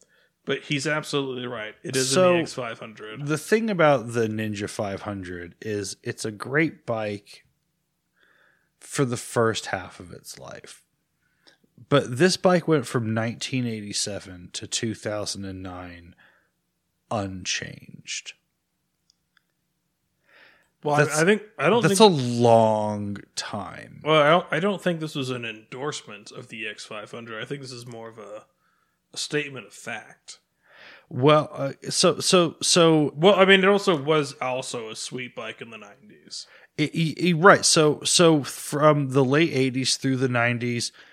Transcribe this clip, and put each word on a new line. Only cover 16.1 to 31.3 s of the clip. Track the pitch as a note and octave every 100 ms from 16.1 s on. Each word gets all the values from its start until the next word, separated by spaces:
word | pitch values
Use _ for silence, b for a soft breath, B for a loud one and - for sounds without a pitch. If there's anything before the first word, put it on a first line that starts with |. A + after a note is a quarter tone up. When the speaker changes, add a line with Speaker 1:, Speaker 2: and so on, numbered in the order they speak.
| _ b b b b _ _ _ _ _
Speaker 2:
unchanged. | A2+ G2 F#2 F#2+ - - - - - - - - - _ _ _ _ _ _ _ _ _ _ _ _ _ _ _ _ _ _ b b b b b _
Speaker 1:
Well, | D3+ D3
I, | D3
Speaker 2:
That's, | D3+
Speaker 1:
I |
think, | E3 G#3+ - -
I | C#3+
don't | A#3
Speaker 2:
that's | A3 G3
Speaker 1:
think | G#3+
Speaker 2:
a |
long | D#3 B2 A#2+ A#2+ A2+ A2 G#2+ G#2+ G#2 G2+ G2+ - -
time. | - G#2+ F2+ - - -
Speaker 1:
Well, | C#3+ D#3
I | D3
don't, | F3 F3
I | D#3
don't | G3 F#3
think | F#3 E3+
this | D#3 D3
was | B2+
an | B2 A#2
endorsement | A2 A2 B2+ D3 - - G#2 G#2
of | G#2+ B2
the | A2+ A2
X | G#2 -
five | G#2+ G#2+
hundred. | A#2+ A#2 A2
I | G#2+
think | D3
this | C3
is | B2 B2
more | A#2 A2+
of | A2+
a, | G2+ G#2+ - _ _ _ _ _ _
a | -
statement | - D3+ C#3+ B2+ G2
of |
fact. | - - A2 - - - - _ _ B B B B B
Speaker 2:
Well, | B2 C3+